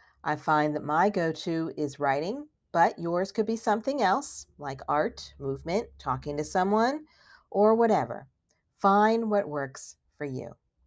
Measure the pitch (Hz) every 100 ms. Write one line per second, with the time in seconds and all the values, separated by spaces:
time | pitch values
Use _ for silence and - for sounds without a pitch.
0 | _ _ - 151 - 151 151 147 139 156
1 | 202 196 165 160 180 165 160 - 147 143
2 | 143 139 170 269 302 _ _ 170 190 -
3 | 170 175 190 - 214 226 233 214 262 285
4 | 190 233 - - - - 143 135 - 147
5 | 220 - - - 139 135 156 196 - -
6 | 139 131 147 143 151 185 190 214 240 311
7 | 311 _ _ - _ 196 214 226 226 175
8 | 117 113 - _ _ _ _ _ 196 202
9 | 214 226 220 202 - 147 135 - - -
10 | _ - 147 127 90 - _ _